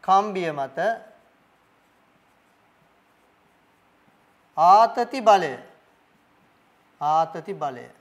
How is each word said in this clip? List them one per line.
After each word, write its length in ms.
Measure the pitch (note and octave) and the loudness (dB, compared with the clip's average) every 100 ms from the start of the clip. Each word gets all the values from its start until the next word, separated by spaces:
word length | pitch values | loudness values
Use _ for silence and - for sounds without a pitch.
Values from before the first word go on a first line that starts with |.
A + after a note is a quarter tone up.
කම්බිය 480 | - F#3+ G#3 F#3+ E3+ | 2 0 0 -6 -6
මත 260 | C#3+ C3+ - F#3+ A3+ - _ _ _ _ _ _ _ _ _ _ _ _ _ _ _ _ _ _ _ _ _ _ _ _ _ _ _ _ _ _ _ _ _ _ - | -6 -10 -6 -6 -6 -12 _ _ _ _ _ _ _ _ _ _ _ _ _ _ _ _ _ _ _ _ _ _ _ _ _ _ _ _ _ _ _ _ _ _ 0
ආතති 640 | E3 G3+ A3+ A3+ A#3+ C4+ | 6 6 4 0 -6 -2
බලය. 340 | A3 G3+ D#3+ B2 - _ _ _ _ _ _ _ _ _ _ _ _ _ | 2 2 2 -10 -16 _ _ _ _ _ _ _ _ _ _ _ _ _
ආතති 540 | D3 D#3 D#3+ E3+ D#3 | -2 0 0 -6 -12
බලය. 320 | F#3+ D3 B2 B2 _ | -10 -10 -10 -18 _